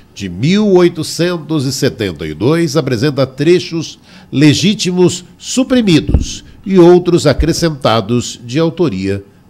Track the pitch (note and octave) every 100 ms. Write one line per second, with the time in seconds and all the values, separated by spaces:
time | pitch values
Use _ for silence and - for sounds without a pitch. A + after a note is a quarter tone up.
0 | - - G2 F2 C#3 G3+ G#3 F3+ F3 E3+
1 | D3 - F3 F3 D3 D#3 C3 B2+ C3+ -
2 | G2 D#2+ D#2+ D#2 A#2 E3 E3+ D3+ C3+ A#2
3 | D3 C3+ C3+ - D3+ F3+ - E3 C#3 -
4 | _ - - C3 D3 B2+ F#3+ G#3+ F3+ F3+
5 | F3 - - - - B3 C4 B3+ G#3 D#3
6 | - - - - - - G3 F#3+ E3+ F3+
7 | F3 E3+ D3 - D#3 - E3 C#3 A#2+ A2+
8 | G2+ A#2+ - - A#2+ C#3 E3 D#3+ D#3+ F#2+
9 | F#2+ G2 - _